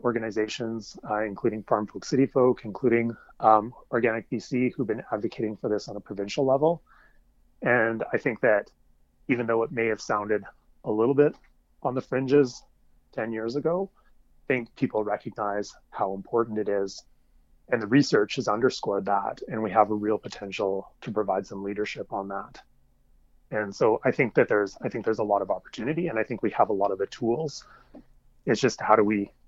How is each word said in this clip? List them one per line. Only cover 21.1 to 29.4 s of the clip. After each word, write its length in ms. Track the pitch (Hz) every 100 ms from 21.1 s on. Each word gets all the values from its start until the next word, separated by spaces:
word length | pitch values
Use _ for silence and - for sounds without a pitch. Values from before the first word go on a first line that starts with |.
provide 340 | 104 101 95 98
some 160 | 101
leadership 500 | 98 101 104 - 101
on 140 | 110 98
that. 320 | 98 101 - - _ _ _ _ _ _ _ -
And 220 | 107 101
so 260 | 98 117 107
I 60 | -
think 240 | - 127
that 140 | - 123
there's, 280 | 107 98 -
I 60 | 123
think 160 | 120
there's 160 | 110 110
a 40 |
lot 180 | 107 101
of 100 | 98
opportunity, 560 | 92 - - 117 160 170
and 100 | 113
I 60 |
think 180 | 107 113
we 80 | 107
have 200 | - 107
a 20 |
lot 180 | 101 101
of 80 | 95
the 80 | 98
tools. 580 | - 117 120 - - - - - - - _ _ _ -
It's 140 | 113
just, 200 | 127 -
how 160 | - 110
do 80 |
we 260 | 104 107 98 _